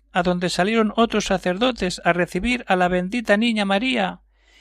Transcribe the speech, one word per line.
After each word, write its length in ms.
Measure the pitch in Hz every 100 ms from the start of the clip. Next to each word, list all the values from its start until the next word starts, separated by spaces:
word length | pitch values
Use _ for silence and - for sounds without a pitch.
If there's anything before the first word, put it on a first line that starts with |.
| _
a 120 | 185
donde 260 | 180 180 180
salieron 420 | - 190 226 214 -
otros 300 | 226 214 -
sacerdotes 760 | 190 185 185 254 233 180 -
a 100 | 180
recibir 520 | 175 170 185 233 247 -
a 80 | 185
la 120 | 180
bendita 500 | 180 185 247 226 208
niña 260 | 240 214
María, 580 | 196 196 262 247 180 180 _ _ _ _